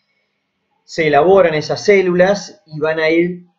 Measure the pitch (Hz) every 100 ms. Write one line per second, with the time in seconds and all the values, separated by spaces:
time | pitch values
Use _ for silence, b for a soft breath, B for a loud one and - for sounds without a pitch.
0 | B B B _ _ _ _ _ _ -
1 | 156 143 170 196 175 151 151 143 - 196
2 | 185 175 185 202 - - _ 151 156 160
3 | 156 165 175 180 -